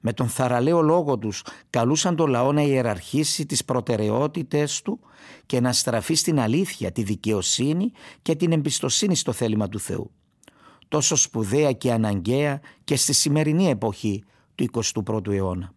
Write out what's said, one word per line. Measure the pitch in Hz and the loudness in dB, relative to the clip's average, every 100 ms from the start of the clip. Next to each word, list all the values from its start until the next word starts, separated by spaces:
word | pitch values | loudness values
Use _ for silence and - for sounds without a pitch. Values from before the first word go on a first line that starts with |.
με | 110 | -4
τον | 107 123 | -2 -2
θαραλέο | - 127 120 131 170 | 0 0 2 2 4
λόγο | 156 170 147 123 | 4 4 2 -2
τους, | 110 98 - - _ | -4 -8 -12 -20 _
καλούσαν | 123 117 156 185 165 | 0 2 2 2 2
το | 156 | 2
λαό | 123 131 | 4 2
να | 147 | 2
ιεραρχήσει | 147 135 117 98 - 147 151 - 147 | 2 2 0 -2 -2 -2 0 -2 -2
τις | 127 - | -4 -2
προτεραιότητες | 127 - 110 107 110 147 170 147 147 147 - | -2 0 0 2 2 0 -4 -2 -2 0 -4
του | - 233 _ - - - _ | -6 -8 _ -20 -20 -20 _
και | 127 | 0
να | 127 | 2
στραφεί | 120 - 117 - | 0 0 -2 0
στην | 156 160 156 | 0 2 2
αλήθεια, | 113 143 190 - 92 | 2 2 0 -4 -4
τη | 104 | -4
δικαιοσύνη | 101 107 107 104 - - 131 165 220 - - - | -2 -2 0 -2 0 -2 0 0 -2 -6 -20 -8
και | - 156 | -4 0
την | 170 | 2
εμπιστοσύνη | 165 147 - 131 - 202 170 | 2 2 -2 -2 0 2 0
στο | - | 0
θέλημα | 117 117 107 101 | -2 0 0 -2
του | 101 | -4
Θεού. | - 98 - _ _ _ - _ - - _ | -6 -6 -8 _ _ _ -20 _ -20 -20 _
Τόσο | 151 - 151 | 0 0 -2
σπουδαία | - 113 104 131 151 | -4 -4 0 2 2
και | 131 127 | 2 0
αναγκαία | 117 110 101 87 131 147 143 - _ | 2 0 0 0 0 0 -4 -10 _
και | - 139 | -4 0
στη | - | 2
σημερινή | 143 156 151 156 156 185 | 2 2 2 2 2 2
εποχή | 113 113 98 110 98 - _ _ - | 2 -2 -2 -4 -4 -8 _ _ -6
του | |
εικοστού | 123 117 110 - | -4 -2 -2 -4
πρώτου | 104 110 98 | -2 -4 -2
αιώνα. | 101 95 90 90 | -2 0 -4 -8